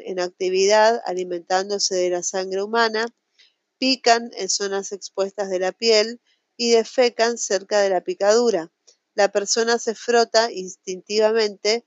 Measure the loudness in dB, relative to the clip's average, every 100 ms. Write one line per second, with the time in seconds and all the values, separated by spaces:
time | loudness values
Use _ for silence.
0 | -6 -6 -6 -4 -2 2 4 6 6 2
1 | -2 -6 -6 -8 -2 -2 -2 -4 -2 0
2 | 0 -2 -4 -6 -4 -6 -2 0 0 -2
3 | -6 _ _ _ _ _ _ -4 -2 0
4 | 2 2 0 -8 -6 -4 -4 -6 -6 -12
5 | -8 -4 -4 -4 -4 -4 -4 -2 2 2
6 | 2 -6 _ _ _ -4 2 2 2 2
7 | 2 2 0 -2 -2 -4 0 0 2 0
8 | -2 0 2 4 4 0 -4 _ _ _
9 | _ 0 0 0 -2 -2 0 0 -2 -6
10 | 0 2 2 0 0 -4 -12 -12 -12 -12
11 | -4 0 2 2 -2 -2 -2 -2